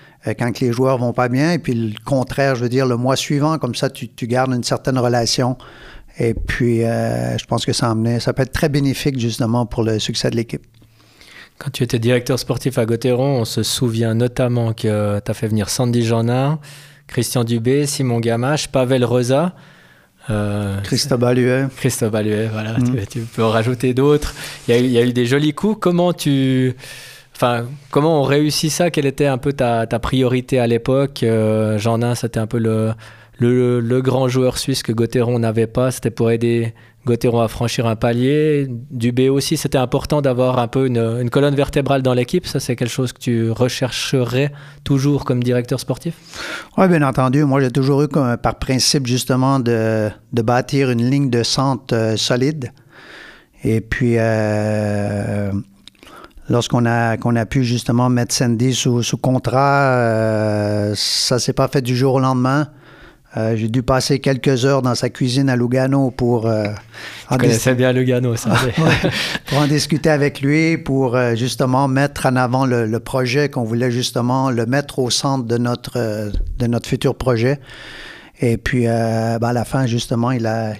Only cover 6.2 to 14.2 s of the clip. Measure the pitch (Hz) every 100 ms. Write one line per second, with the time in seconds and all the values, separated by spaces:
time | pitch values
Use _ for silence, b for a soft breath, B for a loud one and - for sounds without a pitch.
6.2 | 117 113 - - 120 117 113 117 113 117
7.2 | 123 117 - 120 - 117 117 110 117 120
8.2 | 120 117 131 - 160 143 139 123 151 135
9.2 | 117 110 117 120 117 - 113 110 - 113
10.2 | 131 117 113 - - _ B B B B
11.2 | B B B - - - 120 127 113 123
12.2 | 120 127 - 120 139 123 113 117 127 123
13.2 | 135 135 110 - 107 - 123 113 117 113